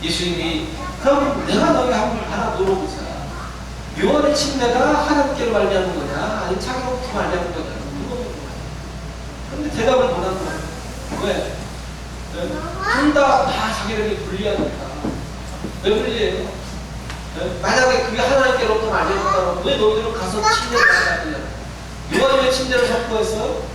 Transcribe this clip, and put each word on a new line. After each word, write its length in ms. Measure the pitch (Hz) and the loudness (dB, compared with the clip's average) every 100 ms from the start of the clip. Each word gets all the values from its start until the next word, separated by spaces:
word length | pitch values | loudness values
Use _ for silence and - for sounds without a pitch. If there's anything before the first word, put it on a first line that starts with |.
예수님이 640 | 165 170 180 175 165 156 - - - - | -2 -2 0 -2 -2 -2 -4 -6 -8 0
"그럼 440 | 269 285 277 - - | 4 4 4 0 0
내가 240 | - 330 | 2 4
너희가 260 | 294 247 226 | 4 2 2
한 180 | 214 - | 0 -2
걸 100 | - | -4
하나 220 | 214 294 | -2 -2
물어보자. 500 | - 381 381 156 - - - - - - - - - - - | 0 2 2 0 -6 -8 -8 -8 -8 -10 -10 -10 -10 -10 0
요한의 320 | 196 294 285 294 | 2 4 4 2
침례가 720 | 269 262 240 247 285 294 - | 0 0 2 4 4 4 4
하나님께로 440 | 302 277 - 233 | 2 2 2 2
말미암은 440 | 214 196 190 180 160 | 2 2 2 0 -2
거냐? 460 | 139 139 214 214 - | -4 -2 -2 -2 -2
아니면 140 | 190 | -2
자기로부터 520 | - 254 254 254 - | -2 -4 -2 -4 -4
말미암은 400 | 208 180 180 170 | -2 -2 -2 -2
거냐?" 120 | 170 - - - | -4 -6 -6 -6
물어보는 300 | - - 160 - | -6 -4 -4 -6
거예요. 280 | - - - - - - - - - - - - | -8 -8 -8 -8 -10 -10 -10 -10 -10 -10 -10 -8
근데 180 | 285 - 220 | -6 -4 2
대답을 300 | 240 254 - | 4 6 4
못 60 | 175 | 2
하는 200 | 185 185 | 0 -2
거예요. 220 | - - - - - - - - | -4 -4 -6 -8 -10 -10 -8 -2
왜? 300 | 202 - - - - - - - - - - - | 0 0 -2 -6 -8 -10 -10 -10 -10 -10 -8 -6
예? 60 | - 302 320 339 392 466 | -4 -4 -6 -4 0 4
둘 120 | 294 | 6
다, 320 | 294 269 262 262 | 6 6 6 4
다 260 | 262 214 | 0 0
자기를 440 | 214 202 214 202 196 | -2 -2 0 0 -2
불리하니까. 680 | 156 190 208 - - - - - - - - - - - - - | -4 -2 0 0 -2 -4 -8 -6 -6 -6 -8 -10 -10 -8 -8 -2
왜 60 | 196 - | 0 2
불리해요? 500 | - 240 196 185 - - - - - - - - - 156 | 0 0 0 0 -4 -8 -8 -10 -10 -10 -8 -10 -8 -6
예? 200 | 175 175 | -6 -2
만약에 420 | 202 254 262 240 | 2 4 4 4
그게 160 | - 220 | 2 0
하나님께로부터 680 | 254 277 262 247 214 440 220 | 2 4 4 2 2 2 2
말미암았다면 680 | - - - 190 - 180 - - | 0 0 0 2 2 0 0 0
왜 120 | 285 | 4
너희들은 360 | 214 427 226 | 4 4 0
가서 280 | 220 - 427 427 | -4 -2 0 2
침례를 340 | 466 - 480 494 | 2 2 4 6
받아야 360 | - - - | 6 4 0
되냐? 140 | - - - - - - - - - - | -2 -6 -6 -10 -10 -12 -12 -12 -2 2
요한이 280 | 269 269 254 | 6 6 4
왜 60 | |
침례를 360 | 262 254 254 240 | 2 2 2 2
선포했어요? 760 | 240 - 220 196 208 226 - - | 0 0 0 0 0 -2 -2 -6